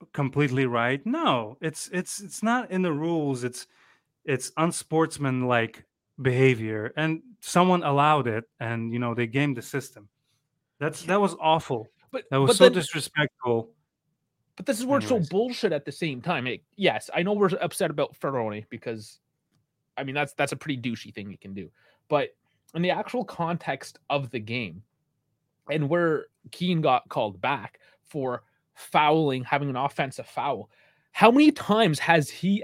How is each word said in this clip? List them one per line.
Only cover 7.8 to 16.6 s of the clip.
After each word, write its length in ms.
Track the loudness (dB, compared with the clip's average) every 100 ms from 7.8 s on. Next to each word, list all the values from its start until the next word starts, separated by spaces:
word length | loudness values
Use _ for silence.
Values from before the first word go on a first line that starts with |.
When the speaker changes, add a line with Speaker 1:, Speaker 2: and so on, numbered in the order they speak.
Speaker 1:
allowed 460 | 2 4 4 4 2
it, 160 | -4 -6 _
and, 320 | -6 -6 -4
you 60 | -4
know, 160 | -4 -2
they 100 | -2
gamed 320 | 0 -2 -2
the 60 |
system. 460 | -6 -8 -8 -14 -20 _ _ _ _ _ _ _
That's, 260 | -6 -6
that 180 | 0 2
was 160 | 2 0
awful. 480 | 2 2 0 -6 -6 _ _
Speaker 2:
But, 140 | -12 -2
Speaker 1:
That 60 | 4
was 80 | 4
Speaker 2:
but 60 | 8
Speaker 1:
so 60 | 8
Speaker 2:
then 80 |
Speaker 1:
disrespectful. 960 | 8 0 -6 -6 -2 -2 -2 0 0 -2 _ _ _ _ _ _ _ _ -10
Speaker 2:
But 80 | -4
this 120 | -4
is 80 | 0
where 120 | 0
it's 80 | 2
so 80 | 0
Speaker 1:
Anyways. 140 | 0
Speaker 2:
bullshit 420 | 0 -2 -2 -2
at 140 | -2 -6
the 60 |
same 280 | -6 -6 -4
time. 260 | -4 -4 -4
It, 160 | -6